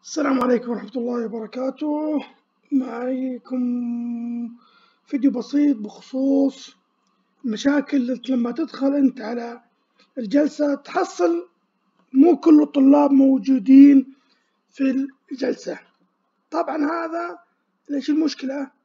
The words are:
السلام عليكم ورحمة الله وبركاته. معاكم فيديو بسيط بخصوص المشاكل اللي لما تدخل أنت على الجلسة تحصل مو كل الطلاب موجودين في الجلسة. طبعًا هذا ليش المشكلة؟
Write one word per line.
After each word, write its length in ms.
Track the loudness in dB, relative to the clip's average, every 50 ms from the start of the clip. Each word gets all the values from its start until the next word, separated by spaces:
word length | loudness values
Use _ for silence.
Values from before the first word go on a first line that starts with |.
السلام 380 | _ -10 -6 -4 -2 -2 0 0
عليكم 300 | 0 0 0 -2 -2 -6
ورحمة 220 | -10 -10 -10 -10 _
الله 280 | -8 -6 -6 -6 -6 -6
وبركاته. 1000 | -8 -10 -12 -12 -12 -10 -8 -8 -8 -8 -6 -6 -6 -4 -4 -4 -4 -4 -6 -6 -8 _ _ _ _ _ _ _ _
معاكم 880 | -4 -4 -4 -4 -8 -8 -6 -6 -6 -6 -6 -8 -10 -12 _ -10 -6 -4 -4 -4 -4 -4 -6 -6 -6 -8 -8 -8 -8 -8 -8 -8 -8 -8 -10 -12 -14 -18 _ _ _ _ _ _ _ _ _
فيديو 240 | _ -6 0 0 0
بسيط 460 | 0 -2 -8 -4 -2 0 0 0 0
بخصوص 1000 | -2 -6 -14 -14 -18 -20 -12 -6 -4 -2 0 2 2 2 0 -2 -6 -20 -20 _ _ _ _ _ _ _ _ _ _ _ _ _ _ -8
المشاكل 520 | -8 -6 -2 0 0 0 0 -2 -2 -2
اللي 240 | -2 -2 -2 -6 -8 -4 -4
لما 240 | -2 -2 -2 -4
تدخل 420 | -4 -6 -8 -8 -6 -4 -2 -2 0
أنت 260 | 2 0 0 0 -2
على 420 | -10 -10 -8 -8 -10 -12 -14 -18 _ _ _ _ _ _ _ _ _ _ _ -10
الجلسة 560 | -8 -2 0 0 0 0 -2 -2 -2 -2 -2
تحصل 760 | -4 _ -8 -4 -4 -4 -4 -2 -2 0 0 0 -2 -6 _ _ _ _ _ _ _ _ _ _ _ _ _
مو 240 | 4 4 6 6 4
كل 260 | 4 4 6 6 6
الطلاب 480 | 6 4 2 4 6 6 6 6 4 4
موجودين 1040 | 4 4 4 4 2 2 0 0 -2 0 4 8 10 10 10 10 8 6 4 2 -14 _ _ _ _ _ _ _ _ _ _ _
في 380 | _ -4 -4 -2 -2 -2 -6 -8 _ _ _ _
الجلسة. 480 | -10 -6 -4 -6 -6 -6 -8 -12 -12 -12 _ _ _ _ _ _ _ _ _ _ _ _ _ _
طبعًا 260 | -6 -6 -6 -4 -4
هذا 640 | -4 -4 -4 -4 -6 -8 -8 -8 -8 -8 -10 -12 -16 _ _ _ _ _ _ _ _ _ _
ليش 220 | -8 -6 -4 -2
المشكلة؟ 600 | -2 0 0 -2 -4 -6 -10 -8 -8 -8 -10 -12 _ _